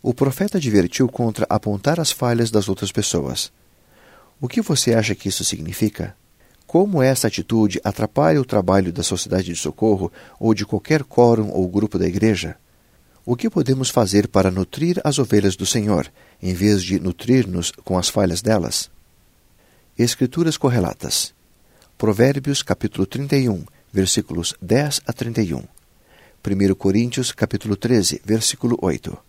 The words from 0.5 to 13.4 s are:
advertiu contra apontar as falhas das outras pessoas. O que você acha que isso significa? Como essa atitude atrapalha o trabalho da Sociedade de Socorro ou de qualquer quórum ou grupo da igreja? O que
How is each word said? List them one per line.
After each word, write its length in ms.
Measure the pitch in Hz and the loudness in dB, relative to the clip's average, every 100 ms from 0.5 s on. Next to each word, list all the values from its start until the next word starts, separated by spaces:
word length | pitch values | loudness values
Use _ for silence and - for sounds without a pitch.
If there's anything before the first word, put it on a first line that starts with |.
| 196 | 0
advertiu 480 | 135 104 87 - 127 | 2 4 2 2 0
contra 400 | - 117 107 107 | 0 -2 -2 -2
apontar 500 | 104 - 101 139 170 | -2 -2 -2 0 0
as 120 | 151 | -2
falhas 400 | - 123 117 113 | -2 -2 0 2
das 180 | 107 101 | 0 0
outras 220 | 95 95 | -4 -4
pessoas. 600 | - 104 90 67 62 - _ _ _ _ _ - - _ _ | -4 -2 -2 -4 -6 -8 _ _ _ _ _ -20 -20 _ _
O 80 | 131 | -6
que 140 | - | -4
você 320 | 214 147 - | -2 0 2
acha 220 | 113 107 95 | 2 2 -2
que 140 | 98 | -4
isso 140 | - | -4
significa? 720 | - - 80 98 110 - 95 - _ _ _ _ _ | -6 -6 -8 -2 -2 -2 -12 -12 _ _ _ _ _
Como 340 | 170 202 170 | 2 2 2
essa 260 | 131 131 117 | 2 2 0
atitude 520 | - - 113 107 90 | -2 -2 2 2 0
atrapalha 560 | - - 107 - 156 151 | -4 -2 -2 2 2 2
o 60 | 131 | 2
trabalho 480 | 104 90 98 90 | 0 4 2 2
da 80 | 87 | -2
Sociedade 440 | 87 92 - 92 90 | -4 -4 -2 -2 -2
de 100 | 85 | -6
Socorro 560 | 76 - 110 98 87 - - - | -6 0 2 2 0 -8 -20 -4
ou 140 | 113 | 0
de 100 | 110 | 0
qualquer 400 | 104 104 - 151 | 0 -4 0 -2
quórum 460 | 135 - 120 113 104 | 0 4 6 6 0
ou 160 | - 92 | -2 0
grupo 300 | 95 104 92 | 0 0 0
da 100 | 90 | 0
igreja? 480 | 92 110 95 82 - _ _ _ _ _ _ - | 2 2 2 -4 -12 _ _ _ _ _ _ -6
O 100 | |
que 140 | 120 | -4